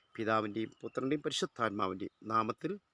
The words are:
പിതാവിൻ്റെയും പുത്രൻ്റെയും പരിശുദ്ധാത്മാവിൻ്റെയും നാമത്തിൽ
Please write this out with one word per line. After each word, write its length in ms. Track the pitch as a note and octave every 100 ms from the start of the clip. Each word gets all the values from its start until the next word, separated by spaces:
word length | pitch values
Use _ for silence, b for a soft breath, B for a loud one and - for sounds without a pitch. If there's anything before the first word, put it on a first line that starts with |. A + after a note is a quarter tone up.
| _
പിതാവിൻ്റെയും 600 | - A2 A2 G#2+ G#2 A2 -
പുത്രൻ്റെയും 420 | A#2 - C3 D3+
പരിശുദ്ധാത്മാവിൻ്റെയും 960 | D#3 - F3+ - A2 G2+ F#2+ F#2+ F#2+ _ G#2+
നാമത്തിൽ 460 | A2+ A2 A2 D#3+ G3+ _